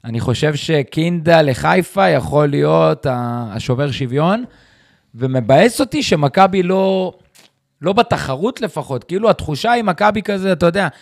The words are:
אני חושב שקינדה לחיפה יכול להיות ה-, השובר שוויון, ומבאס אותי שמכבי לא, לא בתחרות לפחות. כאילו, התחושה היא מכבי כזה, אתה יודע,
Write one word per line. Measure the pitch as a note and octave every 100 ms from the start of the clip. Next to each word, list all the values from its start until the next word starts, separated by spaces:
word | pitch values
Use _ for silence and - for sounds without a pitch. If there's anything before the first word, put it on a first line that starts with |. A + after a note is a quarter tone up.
אני | - A#2
חושב | B2+ A#2 D3+
שקינדה | D3 - D#3 C3+ - E3 F3 D#3+ E3
לחיפה | D3 A#2+ D#3 F#3 E3 G3 F#3
יכול | D3 C#3+ C#3+ D3
להיות | C#3+ D3 D#3+ D#3+ D#3 D3
ה-, | B2 A#2+ A#2+ A#2
השובר | G#2 - B2+ C#3+
שוויון, | A2+ C3 C3+ E3 A3 B3+ _ _ _ _ _ _
ומבאס | A#2 C3 C3 G#2+ C3+ A3+ -
אותי | C4 D4+
שמכבי | A#3 E3+ C#3+ F#3+ F#3+ F#3+
לא, | F3+ F#3+ F#3+ F#3+ F#3 - _ - _ _ _ _
לא | D#3
בתחרות | G3+ A#3 D3+ D3 C3+ G#3+ C4
לפחות. | G#3+ - C3 B2+
כאילו, | - F#3 A3
התחושה | F3 - C#3+ A3
היא | A#3+
מכבי | G#3 E3 G#3 G#3
כזה, | G#3 G3 F#3+
אתה | E3+ E3+
יודע, | F3+ F3 -